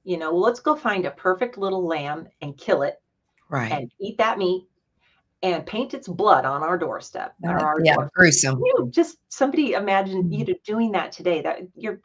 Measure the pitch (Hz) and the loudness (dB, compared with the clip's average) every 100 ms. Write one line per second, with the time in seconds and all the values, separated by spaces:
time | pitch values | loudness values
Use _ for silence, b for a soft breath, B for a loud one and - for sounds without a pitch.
0 | 190 170 160 170 214 240 302 302 226 196 | -8 -6 -2 2 2 2 0 0 -2 -2
1 | 180 - 185 185 240 202 196 190 175 156 | -4 -2 -2 0 -2 -4 -4 -4 -2 -4
2 | 143 156 170 _ 147 139 - 165 139 - | -4 -8 -12 _ -14 -10 -2 0 0 -6
3 | _ _ _ _ _ 143 113 147 120 - | _ _ _ _ _ -4 -4 -4 -8 -10
4 | 196 214 220 202 180 185 - _ _ _ | -8 0 0 0 0 -2 -6 _ _ _
5 | _ _ _ _ 185 170 - 214 269 269 | _ _ _ _ -2 -2 -4 -6 -6 -8
6 | - 143 208 143 135 143 156 175 151 110 | -8 0 4 4 4 -2 -2 -2 -2 -6
7 | - - - - 170 175 156 156 160 143 | -10 -12 -12 -8 -4 -2 0 2 4 4
8 | 143 - 175 143 135 131 508 523 123 330 | 2 6 8 8 2 2 2 2 2 2
9 | 330 - _ - 277 311 269 196 202 196 | 0 -2 _ -2 0 2 0 0 0 0
10 | 190 190 175 156 147 180 - 220 226 190 | 0 -2 -2 -2 -4 -4 -4 -2 0 -2
11 | - - 175 160 156 165 185 - 220 202 | -4 -6 -2 0 -2 -6 -10 -10 -10 -10